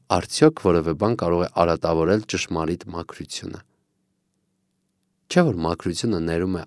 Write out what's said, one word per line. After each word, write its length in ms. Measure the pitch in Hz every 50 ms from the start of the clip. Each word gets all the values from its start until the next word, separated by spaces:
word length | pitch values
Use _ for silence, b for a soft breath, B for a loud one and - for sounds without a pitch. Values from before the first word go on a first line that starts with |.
| _
արդյոք 540 | - 95 87 - - - - 151 156 160 -
որևէ 320 | - 92 85 85 78 82 78
բան 180 | 73 101 110 120
կարող 280 | - 92 85 85 87
է 60 | 87 -
արատավորել 680 | - 92 87 85 82 - - 82 82 82 80 90 104 110 107
ճշմարիտ 600 | - - 85 - - 87 82 80 80 90 87 -
մաքրությունը։ 760 | - 85 85 82 - - - - - - - - 92 - 95 - _ _ _ _ _ _ _ _ _ _ _ _ _ _ _ _ _ _ _ _ _ _ _ _ _ _ _ _ _ _ _ _ -
Չէ՞ 120 | - 180
որ 160 | 170 147 95 85
մաքրությունը 600 | 80 82 87 - - 90 82 - - 117 98 82
ներում 360 | 82 82 82 85 92 95 90
է 60 | 82 -